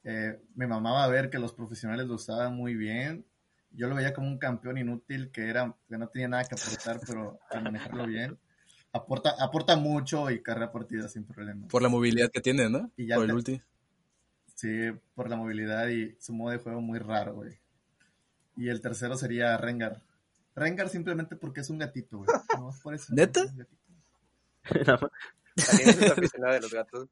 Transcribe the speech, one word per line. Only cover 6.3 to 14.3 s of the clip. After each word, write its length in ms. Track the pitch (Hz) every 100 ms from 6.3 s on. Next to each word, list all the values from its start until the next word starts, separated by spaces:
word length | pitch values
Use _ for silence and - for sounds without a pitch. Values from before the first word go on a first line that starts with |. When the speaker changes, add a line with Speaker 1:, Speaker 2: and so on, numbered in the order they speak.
| 123
Speaker 1:
que 100 | 123
aportar, 460 | 110 110 110 117 117 117
pero 320 | 113 104 - _
que 100 | 113
manejarlo 460 | 110 107 - 120 120
bien. 320 | 110 127 - _ _ _ _ _ 117
Aporta, 380 | - 131 151 147
aporta 380 | 131 160 - 160
mucho 540 | 147 147 135 156 143
y 120 | 117
carrea 300 | - 113 117
partidas 400 | 117 110 113 107
sin 120 | 110
problema. 440 | 101 - 104 101 101
Speaker 2:
Por 140 | -
la 60 | 123
movilidad 420 | 120 120 117 120
que 100 | 127
tiene, 280 | 127 139 113
¿no? 220 | 131 233 -
Speaker 1:
Y 100 | 117
ya 100 | 120
Speaker 2:
Por 80 |
el 60 | 110
Speaker 1:
te- 40 | 117
Speaker 2:
ulti. 260 | 117 131 _ _ _ _ _ _ _